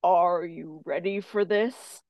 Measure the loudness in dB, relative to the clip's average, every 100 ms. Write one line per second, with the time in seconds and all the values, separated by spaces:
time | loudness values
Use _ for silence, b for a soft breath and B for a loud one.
0 | 4 4 4 2 -4 -10 -14 -14 -6 -4
1 | -2 -4 -4 -2 2 2 2 -2 -18 -20